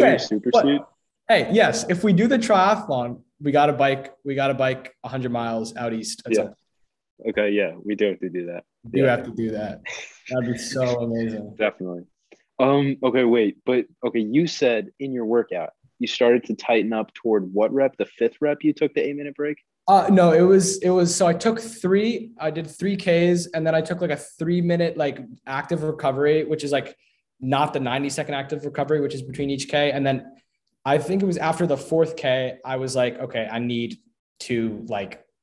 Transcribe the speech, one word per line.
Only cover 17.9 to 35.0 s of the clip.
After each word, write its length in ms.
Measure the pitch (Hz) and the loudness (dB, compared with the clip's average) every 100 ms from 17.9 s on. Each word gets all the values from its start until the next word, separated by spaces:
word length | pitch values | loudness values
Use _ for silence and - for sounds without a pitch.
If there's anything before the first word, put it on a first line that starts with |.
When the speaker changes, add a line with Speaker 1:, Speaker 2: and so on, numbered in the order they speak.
| - | 0
Speaker 2:
The 80 | - | -6
fifth 300 | - 117 - | -2 -2 0
rep 180 | 147 147 | -2 0
you 100 | 156 | 0
took 220 | 143 151 | 0 -2
the 120 | 147 - | -2 -4
eight-minute 280 | 143 147 | -6 -10
break? 240 | 139 147 151 _ _ - | -6 -6 -6 _ _ 2
Speaker 1:
Uh, 200 | 196 175 | 4 6
no, 220 | 190 170 | 6 6
it 80 | 160 | 6
was, 360 | 180 190 180 - | 8 6 4 0
it 120 | 180 | 2
was, 240 | 185 175 | 2 2
so 120 | - 175 | 2 2
I 60 | |
took 260 | 170 233 226 | 2 0 -2
three, 720 | - - 180 196 220 - - - | -6 -6 0 2 2 -2 -8 -6
I 100 | 156 | -6
did 160 | 156 156 | -6 -10
three 300 | - 190 190 | -6 -4 -2
Ks, 500 | 190 170 175 175 170 | 2 4 4 2 -2
and 200 | 160 160 | -2 0
then 80 | |
I 60 | 160 | 0
took, 180 | 160 175 | 0 -4
like, 100 | 170 | -4
a 60 | 143 | -4
three-minute, 800 | - - 165 175 175 170 165 170 | -8 -6 -2 0 2 2 0 0
like, 240 | 147 131 120 127 - | -2 -4 -14 -16 -8
active 360 | 135 143 170 | -6 -4 -4
recovery, 600 | 156 151 135 131 147 156 | -4 -2 -2 2 2 2
which 200 | 147 151 | 0 -4
is, 80 | 143 | -2
like, 240 | 139 135 - _ _ _ _ | -2 -2 -14 _ _ _ _
not 320 | 131 139 147 | -2 0 0
the 60 | 147 | 0
ninety-second 540 | 127 131 143 147 143 | -2 -2 -2 -4 -6
active 300 | 139 139 147 | -6 -6 -8
recovery, 360 | 147 147 139 156 | -6 -6 -2 0
which 140 | 139 | -2
is 80 | 147 | -6
between 260 | 131 127 139 | -10 -6 -4
each 180 | 139 - | -4 -2
K. 240 | 147 147 | 0 2
And 120 | 135 139 | 0 0
then 180 | 131 - - _ _ _ _ | -2 -6 -20 _ _ _ _
I 140 | 135 147 | 0 0
think 240 | 151 196 | 2 -2
it 40 | 190 | 0
was 100 | 175 | 0
after 280 | 160 165 170 | -2 -2 -2
the 100 | 135 | -2
fourth 400 | - 160 160 160 | 0 0 0 0
K, 420 | 139 131 127 127 | -2 0 -2 -8
I 120 | 127 131 | -8 -6
was 180 | 131 131 | -4 0
like, 220 | 123 117 | -2 -2
"Okay, 300 | 131 120 104 | -8 -6 -6
I 80 | 117 | -4
need 400 | 120 120 117 - _ _ _ _ | -4 -4 -6 -10 _ _ _ _
to, 440 | - 120 113 104 - | -4 -2 -2 -6 -8
like, 360 | 104 | -8